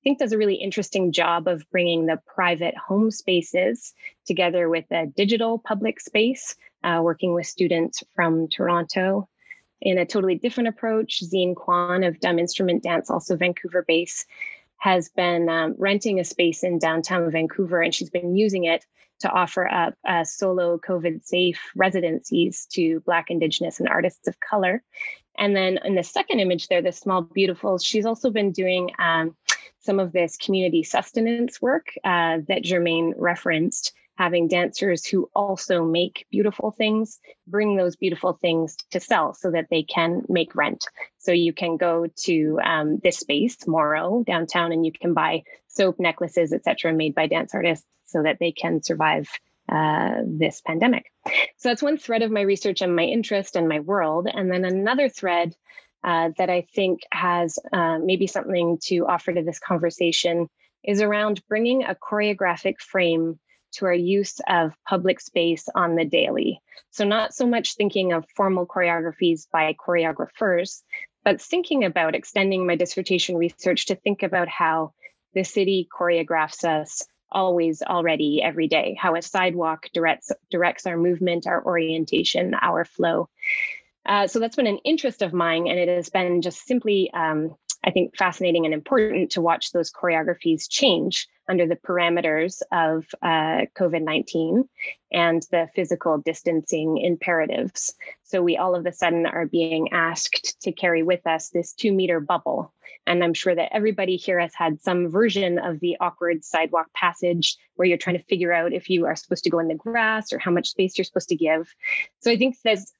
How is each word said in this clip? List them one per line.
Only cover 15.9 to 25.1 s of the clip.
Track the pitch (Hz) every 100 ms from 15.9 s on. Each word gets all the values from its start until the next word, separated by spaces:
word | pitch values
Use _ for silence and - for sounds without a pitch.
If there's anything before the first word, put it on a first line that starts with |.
| 202 220 190
a |
space | 175 - 170 156
in | 185 170
downtown | 165 160 - 185 170
Vancouver, | 160 160 - 180 175
and | 170
she's | - -
been | 175 175 185
using | 214 190
it | 165 165 _ _ _ _
to | 196
offer | 185 175 - 180
up, | 175 165 - -
uh, | 170
solo | 160 - 190 185 175 170
covid | - 180 165 160 -
safe | 180 180 165 - 185
residencies | 190 185 170 160 - 175 170 - -
to | - 160 160
Black, | - 170 -
Indigenous, | 170 160 - 170 -
and | -
artists | - 175 - -
of | -
color. | - 208 185 220 _ - -